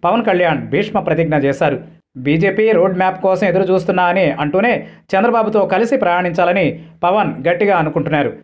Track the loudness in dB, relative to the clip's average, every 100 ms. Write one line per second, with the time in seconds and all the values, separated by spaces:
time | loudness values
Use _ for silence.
0 | 0 0 0 2 2 0 -2 -4 -2 -2
1 | -2 0 0 0 0 0 0 -2 -8 -20
2 | _ -8 -2 2 2 2 2 4 2 2
3 | -2 0 0 0 0 0 2 0 0 0
4 | 2 2 0 0 -2 0 0 -2 -6 -20
5 | _ 0 2 0 0 0 0 0 0 0
6 | 2 0 0 0 0 2 0 -2 -14 -4
7 | -2 0 -2 -2 -2 0 0 2 0 -2
8 | -2 -2 -2 -6